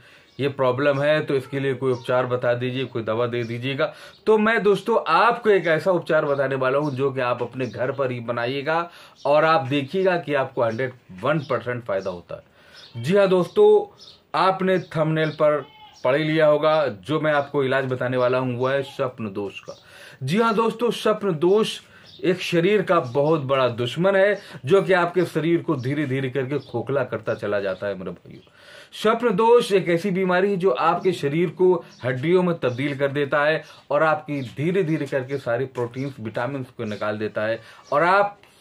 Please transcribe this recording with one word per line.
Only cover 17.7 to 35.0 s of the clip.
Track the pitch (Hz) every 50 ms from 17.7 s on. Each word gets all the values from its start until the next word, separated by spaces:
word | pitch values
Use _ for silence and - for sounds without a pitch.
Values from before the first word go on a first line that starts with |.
| 131 135 135
बताने | 131 127 123 127 123 127 127
वाला | 123 123 127 127
हूं | 131 127 123
वो | 120 127 131
है | 135 139 139
स्वप्न | - - - 135 123 - - 113 104 95
दोष | 104 101 95 - -
का। | - - - - - - - - - - - - 127
जी | 131 165 220
हाँ | 233 226 214
दोस्तों, | 220 226 220 220 220 247 226
स्वप्न | 190 - - 220 208 208 202 196 175 143
दोष | 170 175 196 220 214 - - - - - - - - - - - -
एक | 170 180 180
शरीर | - - 170 165 165 196 214 202
का | 170 - 180 170
बहुत | 135 123 120 143 143 151 165 156
बड़ा | 135 127 139 131 127 123
दुश्मन | 117 107 123 123 - 156 170 196 196
है | 190 190 208 202 196 - - - 156 -
जो | 127 185 196
कि | 170 165 185
आपके | 180 170 170 - 180 170
शरीर | 170 - 160 151 170 170 165
को | 135 - 156
धीरे | 135 117 131 143 147 151
धीरे | 127 131 139 135 127
करके | 123 139 131 127 147 135
खोखला | - - - 117 107 - 135 135 123
करता | - 117 104 - - 110
चला | 107 110 104 104 101
जाता | 98 98 92 - 104 101
है | 98 92
मेरे | 90 87
भाइयों। | 85 - _ - - 65 - _ _ _ - - - - - - -
स्वप्न | - - 214 220 220 240 240 202
दोष | 180 226 233 240 240 - -
एक | 196 190 156 165
ऐसी | 170 165 170 208
बीमारी | 180 190 190 180 180 180 190 202
है | 202 175
जो | 180 190
आपके | - - 147 165 175 175 - 190 170
शरीर | - - 139 143 165 175 165
को | - - 185 180 180 170 - - - - -
हड्डियों | 127 131 127 135 170 180 185 180
में | 175 165 165
तब्दील | - 127 120 120 139 147 139 131
कर | 143 139
देता | 135 147 143 135 147 147 147
है | 151 160 151 - - - - - -
और | 139 147 156
आपकी | 156 151 151 - - 147 139 127 110 -
धीरे | 131 139 175 180 196 190
धीरे | 156 160 156